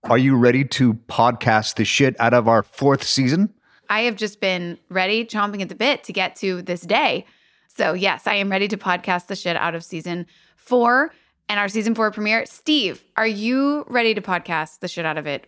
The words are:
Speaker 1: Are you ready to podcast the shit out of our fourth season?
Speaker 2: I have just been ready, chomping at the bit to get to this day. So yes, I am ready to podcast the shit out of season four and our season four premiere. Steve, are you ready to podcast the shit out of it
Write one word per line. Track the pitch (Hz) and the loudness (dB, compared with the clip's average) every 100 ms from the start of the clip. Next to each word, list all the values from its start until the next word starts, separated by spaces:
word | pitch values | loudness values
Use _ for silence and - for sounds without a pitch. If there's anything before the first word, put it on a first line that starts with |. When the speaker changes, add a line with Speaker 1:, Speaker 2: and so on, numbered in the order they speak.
Speaker 1:
Are | - 120 | 2 4
you | 131 135 | 4 6
ready | 123 123 | 6 4
to | 139 - 127 | 0 2 2
podcast | 110 - - 120 117 - 110 110 | 2 -4 2 2 2 2 2 0
the | - | -2
shit | 107 - 135 120 | -2 2 2 2
out | 117 | 4
of | 120 113 | 4 4
our | 113 | 4
fourth | - - 139 135 | 2 0 2 2
season? | - - 127 165 208 _ _ _ - | 0 0 2 2 0 _ _ _ -4
Speaker 2:
I | 208 | -2
have | 240 208 | -2 -2
just | 214 202 | -8 -4
been | 190 180 175 - _ | -4 -2 -6 -10 _
ready, | 185 185 214 | -2 0 -2
chomping | 226 214 208 202 | -2 -4 -4 -4
at | 185 | -8
the | |
bit | 185 240 277 | -2 -2 -2
to | - | -6
get | 190 185 - | -6 -6 -4
to | 196 180 | -6 -6
this | 180 175 | -6 -8
day. | 175 220 302 151 - _ _ _ _ | -2 0 0 -2 -8 _ _ _ _
So | - 254 | -2 -2
yes, | 170 190 165 - | 0 -2 -2 -2
I | |
am | 202 196 | -2 0
ready | 190 202 | 0 -2
to | 196 | -2
podcast | 196 180 180 180 - | -2 -2 -2 -4 -4
the | 196 | -8
shit | 180 165 | -4 -2
out | 170 | -2
of | 165 | -4
season | - 165 170 175 175 _ _ _ | -10 -12 -8 -8 -10 _ _ _
four | - 247 233 254 320 _ _ _ - | 0 2 4 4 2 _ _ _ -6
and | 208 | -4
our | 202 | -2
season | 208 214 | -2 -2
four | 226 214 | 0 0
premiere. | 202 208 226 | 0 -2 -2
Steve, | - - - 302 202 - _ - | -2 -10 0 0 0 -6 _ -2
are | 226 | -2
you | 208 220 262 277 294 - | -2 -2 0 0 -2 -2
ready | 247 226 | 0 0
to | 208 | 0
podcast | 196 180 175 165 156 - | -2 -4 -2 -6 -6 -8
the | 175 | -10
shit | - 160 | -6 -4
out | 156 | -4
of | 147 | -6
it | 139 | -8